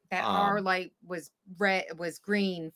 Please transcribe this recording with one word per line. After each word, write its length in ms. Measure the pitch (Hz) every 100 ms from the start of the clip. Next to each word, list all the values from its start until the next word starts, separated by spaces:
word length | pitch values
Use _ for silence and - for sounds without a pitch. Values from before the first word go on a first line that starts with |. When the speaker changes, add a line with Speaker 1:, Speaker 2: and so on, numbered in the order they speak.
| _
Speaker 1:
That 140 | 185
our 340 | 220 190 196 208
Speaker 2:
um, 60 |
Speaker 1:
light 280 | 190 185 180 _
was 260 | 175 180 147 _ - 175
red, 280 | 202 190 - -
was 200 | 175 160
green 520 | - 208 196 180 160